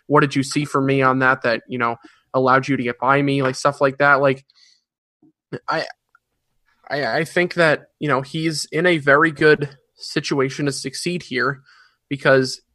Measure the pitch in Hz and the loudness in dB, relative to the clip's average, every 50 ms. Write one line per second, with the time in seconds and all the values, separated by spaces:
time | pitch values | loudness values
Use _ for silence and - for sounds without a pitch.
0 | _ - 139 151 151 139 - 139 131 - - 151 151 143 - 143 135 135 135 139 | _ 0 2 2 2 2 2 -2 -2 -2 -2 -4 -4 -2 -2 0 0 0 0 2
1 | 135 131 131 131 131 127 131 127 - 123 113 110 - - 127 123 120 117 117 - | 2 2 2 2 2 2 0 0 0 -2 -2 -2 -4 -8 -6 -4 -4 -4 -4 -6
2 | - - _ _ _ _ - 131 131 127 127 135 131 - 135 131 123 120 117 - | -12 -20 _ _ _ _ -4 0 2 2 2 2 2 0 -4 -4 -4 -4 -6 -4
3 | 123 127 139 143 143 143 139 139 135 131 131 - - 143 139 - 147 139 135 - | -2 0 0 2 2 0 0 0 -2 -2 -2 -2 -2 -2 0 0 0 0 0 2
4 | 143 143 143 135 143 139 131 135 - _ _ _ _ _ _ _ _ _ _ _ | 4 4 4 4 4 2 0 -2 -6 _ _ _ _ _ _ _ _ _ _ _
5 | _ _ _ _ _ _ _ _ _ _ - - _ - 143 160 139 - - _ | _ _ _ _ _ _ _ _ _ _ -16 -12 _ -6 -4 -4 -4 -6 -10 _
6 | _ _ _ _ _ _ _ _ _ _ _ _ _ _ _ _ _ - - 147 | _ _ _ _ _ _ _ _ _ _ _ _ _ _ _ _ _ -8 -6 -4
7 | 139 113 113 147 165 151 - 180 175 175 - 175 170 156 143 - - _ _ - | -4 -2 -2 -4 -4 -4 -2 -2 -2 -2 0 2 2 2 2 0 -4 _ _ -6
8 | 151 147 135 131 135 135 - 160 160 165 156 143 - - - 151 175 180 175 160 | -2 -2 0 0 -2 -4 -6 -6 -4 -4 -4 -6 -8 -6 -4 0 2 2 2 2
9 | 139 143 139 147 160 160 147 - 156 151 151 147 143 143 - _ _ _ _ _ | 2 4 4 4 4 2 0 2 4 4 4 4 0 -6 -10 _ _ _ _ _
10 | - - - 160 151 - 165 139 131 139 139 - 151 143 135 - - 143 - - | -14 -8 -8 -6 -4 -2 -2 -2 -2 -2 -4 -4 -4 -4 -4 -6 -8 -10 -10 -8
11 | - 175 175 175 - - 131 123 120 131 139 135 _ _ _ _ _ _ _ _ | -6 -6 -6 -6 -8 -6 -4 -4 -2 -2 -4 -6 _ _ _ _ _ _ _ _
12 | _ - 147 135 - 151 135 135 131 131 - - _ _ _ | _ -10 -8 -2 2 4 4 4 4 2 -4 -10 _ _ _